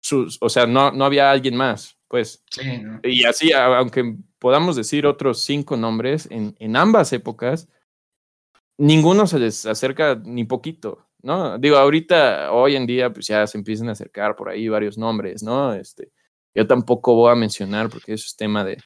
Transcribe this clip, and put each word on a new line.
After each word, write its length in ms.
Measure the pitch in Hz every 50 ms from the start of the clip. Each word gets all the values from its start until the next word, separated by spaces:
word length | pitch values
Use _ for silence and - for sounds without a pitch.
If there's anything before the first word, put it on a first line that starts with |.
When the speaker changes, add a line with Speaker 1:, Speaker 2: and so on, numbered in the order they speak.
Speaker 1:
sus, 380 | _ - - 135 123 82 - -
o 80 | - 117
sea, 180 | - 127 120
no, 240 | 117 120 135 139 143 -
no 120 | 131 135
había 260 | 139 139 143 139 139
alguien 260 | 139 135 127 131 120
más, 400 | 123 135 131 110 - - - _ _ _ _
pues. 360 | - 123 113 110 - _ _ _
Speaker 2:
Sí, 280 | - - 131 135 127 120
no. 220 | 107 107 110 110 -
Speaker 1:
Y 220 | 123 127 123 120
así, 280 | 117 120 - 156 160 151
a-, 260 | 139 127 127 127 123
aunque 380 | 127 120 - 131 123 120 110 98 - _ _ _
podamos 380 | - 123 131 147 165 180 165
decir 300 | 127 110 - - 147 143
otros 340 | 143 143 - - 139 117 - -
cinco 340 | - 143 147 143 - 151
nombres, 520 | 120 113 113 113 110 113 127 139 160 165 -
en, 240 | - 117 107 107 107 _
en 180 | 113 110 110
ambas 360 | 127 165 208 220 220 165 - -
épocas, 560 | 120 - - 110 - - 120 143 170 170 _ _ _ _ _ _ _ _ _ _ _ _ _ _ _ _ _ _ _ _ _ _ -
ninguno 480 | 147 147 156 160 151 170 185 202 214
se 120 | 180 170 147
les 280 | 120 113 107 - -
acerca 540 | 110 110 - - 131 139 139 160 147 135 117 107
ni 200 | 113 120 123 117
poquito, 600 | 107 127 127 - 156 165 _ - 107 - _ _ _ _ _ _
¿no? 360 | 123 151 185 185 135 95 110
Digo, 180 | 131 147 147
ahorita, 760 | 139 135 143 147 160 160 160 180 165 147 127 101 73 71 71 92
hoy 240 | 120 127 143 139
en 100 | 135 127
día, 260 | 120 123 123 123 123 107
pues 140 | - 101
ya 200 | - 107 107 107
se 120 | 107 - 107
empiezan 300 | 101 104 110 107 117 120
a 40 | 107
acercar 440 | 101 101 - _ 104 101 107 104
por 120 | - 104 98
ahí 200 | 95 104 113 113
varios 280 | 110 107 107 104 101
nombres, 460 | 110 110 113 113 107 101 95 90 110 107
¿no? 320 | 107 120 135 143 131 110
Este, 360 | 95 95 - - _ - _ _ _ _ _ _ _ _ _ _
yo 120 | 107 110
tampoco 480 | 104 131 123 117 - 123 - - 127 120
voy 180 | 113 117 117 120
a 20 |
mencionar 520 | 120 117 107 - - 101 98 101 107 110 110
porque 240 | 104 110 - - 107
eso 120 | 110 -
es 100 | - -
tema 280 | _ 110 107 104 107 101
de 140 | 95 101 - -